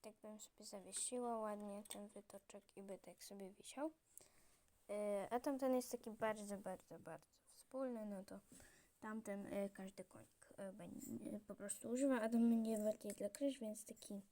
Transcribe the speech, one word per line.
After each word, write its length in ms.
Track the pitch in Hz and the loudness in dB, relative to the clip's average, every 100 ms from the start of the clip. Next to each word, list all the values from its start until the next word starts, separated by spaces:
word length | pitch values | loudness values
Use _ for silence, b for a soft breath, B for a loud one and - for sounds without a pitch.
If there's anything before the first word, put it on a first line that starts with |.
Tak 120 | 214 208 | -14 -14
bym 180 | 220 214 | -12 -10
sobie 260 | - - 208 | -12 -12 -8
zawiesiła 720 | 202 185 196 - 247 240 233 | -8 -4 -2 0 2 2 2
ładnie 460 | 214 208 208 202 | 2 0 -2 -6
ten 240 | 214 202 208 | -8 -10 -8
wytoczek 560 | 208 - 202 _ 202 - - | -12 -12 -14 _ -16 -14 -12
i 60 | |
by 160 | 196 185 | -10 -10
tak 260 | - 175 | -12 -14
sobie 260 | - 202 190 | -12 -8 -8
wisiał. 420 | 202 - - 311 320 _ B B B B B B _ - | -10 -10 -2 -2 -2 _ B B B B B B _ -4
E, 380 | 208 208 202 196 | 0 2 2 2
a 80 | 240 | 2
tamten 360 | 294 269 262 254 | 2 4 6 6
jest 160 | 247 | 4
taki 200 | 240 - | -4 -4
bardzo, 460 | 214 220 214 208 202 | 0 2 2 -2 -4
bardzo, 420 | 196 185 - 165 | -4 -6 -8 -14
bardzo 400 | 165 165 - _ - - - | -10 -12 -12 _ -20 -20 -10
wspólny, 360 | 262 262 233 214 | -2 -2 -2 -4
no 180 | 196 | -4
to 160 | 190 196 - B B B B _ | -6 -12 -14 B B B B _
tamten, 540 | 220 220 220 202 202 | -4 -4 -2 -4 0
e, 160 | 202 202 | 0 0
każdy 340 | 196 190 - | -2 -10 -10
konik, 440 | 185 - - _ - - | -14 -14 -20 _ -18 -10
e, 160 | 196 | -8
będzie, 380 | 202 175 - - 226 208 208 | -8 -8 -8 -6 -4 -4 -6
e, 40 | |
po 160 | - 196 | -6 -8
prostu 340 | 202 - 226 | -6 -4 0
używa, 320 | 247 277 254 | 4 6 6
a 80 | 220 | 6
ten 200 | 233 233 | 8 8
będzie 340 | 226 220 220 | 8 6 4
bardziej 300 | 214 214 208 | 4 2 -2
dla 160 | 202 202 | -2 -2
Krysz, 300 | - 285 254 | 2 2 2
więc 260 | 220 214 - | -4 -4 -8
taki 360 | 233 - 202 - | -12 -8 -8 -8